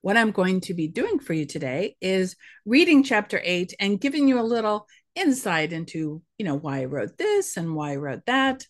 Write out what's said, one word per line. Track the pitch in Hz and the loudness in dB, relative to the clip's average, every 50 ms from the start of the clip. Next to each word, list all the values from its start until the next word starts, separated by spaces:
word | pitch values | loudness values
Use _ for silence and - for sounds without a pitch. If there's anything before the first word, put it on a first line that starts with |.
What | - 185 202 233 | 0 2 4 4
I'm | 226 220 | 4 4
going | 202 - 180 185 185 185 | 2 2 2 2 2 0
to | 180 - 185 | -2 -4 -4
be | 175 160 156 | -4 -4 -4
doing | 165 - 285 466 427 277 | -2 -2 -2 0 -2 -4
for | - - | -2 -2
you | 170 160 151 | -4 -4 -4
today | 143 - 160 151 131 127 147 190 - - _ | -4 -6 -6 -6 -4 -4 -4 -4 -6 -6 _
is | - 185 190 190 185 185 - _ - - - - _ | -4 0 0 0 0 -2 -4 _ -20 -20 -20 -16 _
reading | 208 233 285 349 349 311 277 | 4 4 6 6 8 6 6
Chapter | 269 269 240 214 208 - - 180 | 6 6 2 0 0 0 -6 -4
eight | - 175 180 175 180 180 - - | -2 -2 -2 -2 -2 -4 -6 -4
and | 202 202 202 196 | -2 -2 0 0
giving | - 277 277 311 285 269 | 0 -2 0 2 4 4
you | 262 240 | 4 4
a | |
little | 226 226 240 233 220 214 214 214 214 _ _ _ _ _ _ | 2 0 0 0 0 0 -2 -2 -4 _ _ _ _ _ _
insight | 339 392 311 254 262 - 208 175 160 156 156 | -2 2 2 2 2 0 0 0 0 0 -2
into, | 170 160 165 - - 165 160 151 151 160 _ _ _ | -4 -6 -8 -6 -6 -6 -4 -4 -6 -8 _ _ _
you | _ 220 | _ -4
know, | 170 139 | -2 -2
why | 143 160 151 139 135 | -4 -4 -4 -4 -4
I | 131 | -4
wrote | 131 139 139 - - - | -4 -4 -4 -6 -6 -6
this | _ 330 427 415 403 370 - - | _ -2 0 2 0 0 -2 -6
and | 190 165 165 160 | -6 -4 -4 -4
why | 151 151 147 | -4 -4 -4
I | 143 | -4
wrote | 139 147 143 127 - _ | -4 -4 -6 -8 -6 _
that. | - 247 269 269 269 254 262 - _ | 0 0 2 2 2 0 -4 -10 _